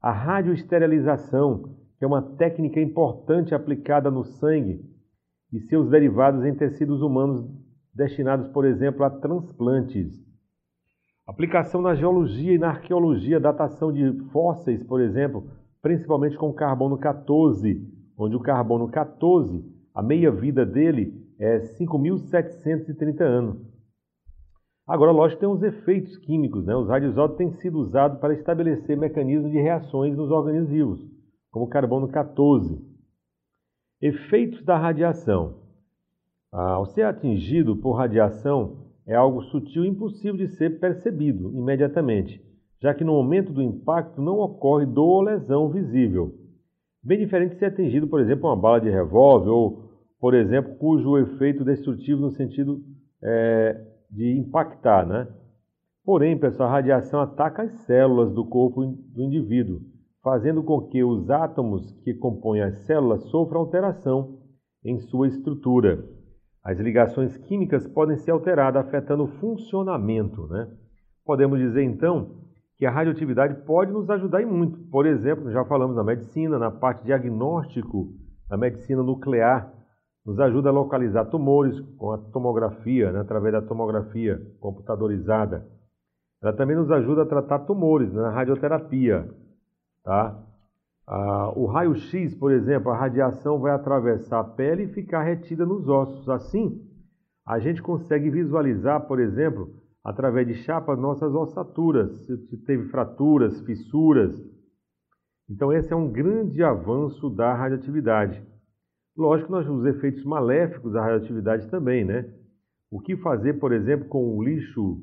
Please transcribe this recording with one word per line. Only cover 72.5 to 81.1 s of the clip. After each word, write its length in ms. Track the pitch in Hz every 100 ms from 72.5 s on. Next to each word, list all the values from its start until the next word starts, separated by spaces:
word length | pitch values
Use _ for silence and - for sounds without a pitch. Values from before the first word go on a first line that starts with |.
| _ _ _
que 80 | 135
a 60 |
radioatividade 720 | 131 160 151 151 120 139 143 143
pode 260 | 160 196
nos 180 | 208 202
ajudar 320 | 208 185 180
e 40 | 233
muito. 340 | 180 170 165 -
Por 160 | 135 151
exemplo, 460 | 139 113 156 139
já 120 | 113 123
falamos 300 | 143 131 120
na 80 |
medicina, 540 | 104 117 117 160 160 147
na 140 | 113
parte 320 | 107 127 123
diagnóstico, 1080 | 113 135 120 110 131 165 139 123 110 104 90 - - - -
na 80 | 101
medicina 460 | 123 - - 135
nuclear, 680 | 127 131 139 123 113 127 95 - _ _ _ _ 107
nos 140 | 101
ajuda 300 | 135 120 139
a 40 |
localizar 520 | 139 139 131 120